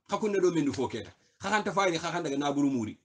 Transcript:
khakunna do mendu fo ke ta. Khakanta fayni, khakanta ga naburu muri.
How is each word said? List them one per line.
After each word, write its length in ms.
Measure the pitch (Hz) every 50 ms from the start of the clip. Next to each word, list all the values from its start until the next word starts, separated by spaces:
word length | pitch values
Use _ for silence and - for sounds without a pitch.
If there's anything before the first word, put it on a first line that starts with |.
| _ -
khakunna 300 | 196 190 214 208 202 196
do 120 | 175 180
mendu 220 | - 160 151 139 117
fo 140 | 135 123 107
ke 160 | - 113 90
ta. 80 | - - _ _ _ _ _
Khakanta 320 | - 196 208 214 208 208 170
fayni, 240 | 196 196 190 170 160
khakanta 320 | 165 170 156 175 165 147
ga 80 | 139 139
naburu 320 | 143 143 143 143 143 139
muri. 280 | 135 123 110 98 - - _